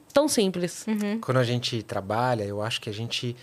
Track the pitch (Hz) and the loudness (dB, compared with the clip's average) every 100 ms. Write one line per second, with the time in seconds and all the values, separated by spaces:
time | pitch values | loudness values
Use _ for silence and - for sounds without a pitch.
0 | - 285 294 254 190 180 175 - - 214 | 2 4 4 4 2 2 -4 -4 -4 -2
1 | 208 220 220 127 120 123 123 117 101 104 | -2 -2 2 2 4 2 0 -4 -4 -6
2 | 98 107 127 117 101 101 107 - 117 104 | -2 0 2 0 -2 -4 -4 -4 -6 -8
3 | 117 - 123 120 | -6 -4 -6 -8